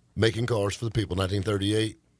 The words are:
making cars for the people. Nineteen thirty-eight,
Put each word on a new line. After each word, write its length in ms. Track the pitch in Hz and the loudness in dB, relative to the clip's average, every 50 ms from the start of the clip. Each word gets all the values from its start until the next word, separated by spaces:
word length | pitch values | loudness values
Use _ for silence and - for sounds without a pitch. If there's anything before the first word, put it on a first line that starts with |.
| _ _ - | _ _ -2
making 320 | 98 107 113 - 110 123 | 2 2 2 2 0 -2
cars 300 | 113 120 104 101 101 98 | 0 0 0 0 0 -2
for 80 | - 120 | -4 -4
the 60 | 110 - | -2 -2
people. 240 | 110 98 - 90 | -2 -2 0 0
Nineteen 260 | 92 95 90 101 101 90 | 0 0 0 0 -2 0
thirty-eight, 560 | 107 104 95 98 104 107 110 110 110 - - _ _ _ _ | 0 0 0 2 2 2 2 0 -2 -4 -10 _ _ _ _